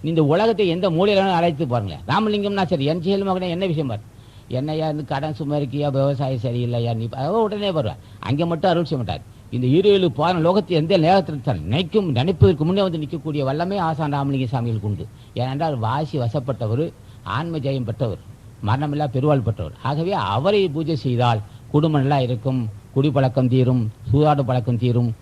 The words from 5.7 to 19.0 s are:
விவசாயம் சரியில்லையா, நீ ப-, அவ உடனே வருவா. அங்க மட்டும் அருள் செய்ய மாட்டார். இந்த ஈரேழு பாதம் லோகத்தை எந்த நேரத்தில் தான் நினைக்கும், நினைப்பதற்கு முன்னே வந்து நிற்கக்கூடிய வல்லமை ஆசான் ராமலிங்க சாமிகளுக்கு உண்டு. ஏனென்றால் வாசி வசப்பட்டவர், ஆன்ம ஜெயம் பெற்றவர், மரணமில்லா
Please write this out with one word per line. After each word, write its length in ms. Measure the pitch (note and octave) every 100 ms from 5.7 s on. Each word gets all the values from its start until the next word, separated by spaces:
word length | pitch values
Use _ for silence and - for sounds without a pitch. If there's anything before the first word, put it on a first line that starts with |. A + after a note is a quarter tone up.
| C#3+ D3 C3+
விவசாயம் 440 | C#3 C3+ C3+ C3
சரியில்லையா, 480 | A#2+ A#2+ A#2+ A#2+ A#2 A2+
நீ 80 | A2+
ப-, 100 | A2+ C#3+
அவ 160 | G#3+ A3
உடனே 260 | G#3 G3+ D#3+
வருவா. 180 | G#2 C#2+ - -
அங்க 240 | - C#3 E3+
மட்டும் 260 | E3 F#3+
அருள் 180 | E3+ D#3+
செய்ய 120 | C#3+
மாட்டார். 220 | A2 D#2+ - - -
இந்த 120 | B2 B2+
ஈரேழு 400 | D#3 G3 G3+ F3+ B2
பாதம் 260 | D#3+ F3+
லோகத்தை 300 | D#3+ F#3+ D#3+ E3+
எந்த 180 | D#3+ F#3+
நேரத்தில் 460 | D#3 F#3+ D#3 D3 C3+
தான் 120 | F#2+
நினைக்கும், 440 | D2+ C3 F3+ G#3+ F#3
நினைப்பதற்கு 520 | A#2+ D3+ F3+ G3+ D3 D#3
முன்னே 180 | G3
வந்து 180 | F#3+ E3
நிற்கக்கூடிய 400 | D3 E3 D3+ D3
வல்லமை 340 | C3 C#3+ F3+ G3+
ஆசான் 360 | E3 D3+ D3+ C#3
ராமலிங்க 320 | C#3 C#3 B2+
சாமிகளுக்கு 400 | C3 A#2 A2 G#2
உண்டு. 160 | F#2 - - - -
ஏனென்றால் 400 | B2+ C3+ E3 C3+
வாசி 360 | A2 C3+ D#3 D3+
வசப்பட்டவர், 680 | A#2 D3 B2+ A#2+ A2 A#2+ D#3+ - - - -
ஆன்ம 260 | A2 E3 E3 C3+
ஜெயம் 200 | C3+ A2+
பெற்றவர், 340 | G#2 A#2+ F2+ - - - -
மரணமில்லா 440 | G2+ B2+ D3 C#3+